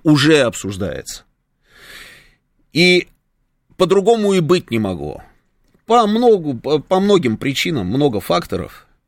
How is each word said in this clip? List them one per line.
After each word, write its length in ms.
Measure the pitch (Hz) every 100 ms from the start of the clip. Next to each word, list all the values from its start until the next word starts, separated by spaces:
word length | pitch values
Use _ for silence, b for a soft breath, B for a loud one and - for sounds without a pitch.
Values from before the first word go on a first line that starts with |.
уже 380 | 165 147 147 156
обсуждается. 840 | 120 - 98 98 95 67 - - _ _ _ _ B B B B B B B B _ _ _
И 340 | 151 180 180 - _ _ _ _ _ _ -
по-другому 560 | 180 196 196 233 202
и 80 | 185
быть 300 | 151 180 -
не 80 | 113
могло. 440 | 104 85 73 53 - _ _ _ _ _ -
По 200 | 240 208
многу-, 480 | 220 247 208 151 120
по, 240 | 131 151
по 200 | - 185
многим 380 | 202 202 127 110
причинам, 500 | 139 131 175 147 92
много 320 | 127 147 104
факторов. 680 | - 175 - 87 80 - _ _